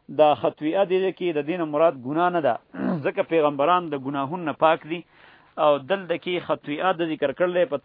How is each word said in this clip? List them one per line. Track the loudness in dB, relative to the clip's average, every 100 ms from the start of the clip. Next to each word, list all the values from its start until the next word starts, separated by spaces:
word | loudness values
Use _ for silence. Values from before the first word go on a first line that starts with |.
| -4
دا | 2 4
خطیئه | 4 0 -2 -2 0
دی | 2 0 0
کې | -2 -2
د | -2 -2
دین | -4
مراد | -2 2 2 2
ګناه | -4 0 0
نه | 2
ده، | 0 0 _ -6
<clears throat> | -4 -2
ځکه | -2 -2 0
پیغمبران | 2 2 2 2 2 0
د | -6
ګناهونو | -6 -4 -4 -6
نه | -6
پاک | 2 4 4 -2
دي. | -10 -10 _ -20 -20 _ 2
او | 4 4
دلته | 0 -4 -4 -6
کې | -4 -4 -4
خطیئه | -6 -6 -4 -2
د | 0 -2
ذکر | -2 -2
کړل | 0 0 0 0
په | 0